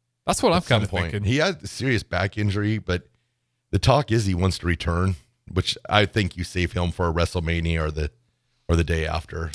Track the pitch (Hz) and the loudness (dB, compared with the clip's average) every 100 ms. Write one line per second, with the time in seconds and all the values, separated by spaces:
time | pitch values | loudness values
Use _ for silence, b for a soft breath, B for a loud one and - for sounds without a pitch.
0 | _ _ - - 226 175 - 113 104 92 | _ _ -4 0 2 2 2 2 2 -2
1 | 85 104 101 135 175 180 95 - 131 113 | -2 -2 0 2 2 -2 -8 -6 0 0
2 | - 90 95 - 104 98 104 110 - 90 | 0 -2 -2 -2 -2 0 0 -2 -2 -4
3 | - _ _ _ _ _ - 98 - 135 | -4 _ _ _ _ _ -2 0 4 4
4 | 151 113 98 90 95 - 87 85 90 85 | 4 0 0 0 0 0 -2 -2 0 0
5 | 95 90 _ _ - 90 - - - 104 | 0 -2 _ _ -6 -2 -2 -4 0 2
6 | 104 113 92 - 87 90 87 90 87 82 | 2 2 -2 -2 -6 -2 -2 0 -2 0
7 | 87 82 82 90 80 85 82 82 78 78 | 0 2 0 0 -2 -2 0 0 -2 -2
8 | 73 _ _ _ _ _ - 82 80 80 | -6 _ _ _ _ _ 0 2 2 0
9 | 80 80 - 82 80 | -2 -4 -6 -8 -8